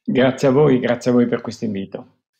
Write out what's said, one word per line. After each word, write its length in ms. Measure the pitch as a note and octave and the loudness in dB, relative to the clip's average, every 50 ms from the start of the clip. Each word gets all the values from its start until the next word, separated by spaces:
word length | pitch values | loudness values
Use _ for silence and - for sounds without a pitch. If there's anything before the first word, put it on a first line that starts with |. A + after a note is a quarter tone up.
| _ | _
Grazie 440 | - C#3+ B2+ B2+ C3 C3 - - C3+ | -4 0 2 2 0 0 0 0 2
a 20 | |
voi, 280 | B2+ C#3+ D#3 C#3+ C3 A#2+ | 4 4 4 4 2 2
grazie 320 | - - A#2+ A#2+ - C3 | 0 -2 -4 -2 0 0
a 40 | B2 | 2
voi 120 | B2 A#2+ | 2 2
per 140 | A#2 A#2 A2+ | 2 0 -6
questo 240 | - A#2 G#2+ - A#2 | -6 -10 -12 -8 -8
invito. 520 | G#2+ G2+ G2 G2 F#2 - - - _ _ _ _ _ _ | -8 -6 -6 -8 -10 -12 -16 -16 _ _ _ _ _ _